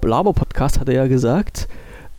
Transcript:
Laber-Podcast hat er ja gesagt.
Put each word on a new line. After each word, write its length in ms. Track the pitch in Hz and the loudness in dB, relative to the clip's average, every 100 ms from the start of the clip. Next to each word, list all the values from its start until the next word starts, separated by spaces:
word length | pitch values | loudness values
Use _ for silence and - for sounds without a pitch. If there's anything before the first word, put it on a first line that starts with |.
Laber-Podcast 800 | 113 120 196 - - - 139 - | 2 2 2 2 0 0 0 2
hat 80 | 131 | 2
er 60 | 127 | 2
ja 100 | 135 | 4
gesagt. 600 | 127 113 160 - - - - - - - | 2 2 2 0 -6 -8 -10 -14 -18 -18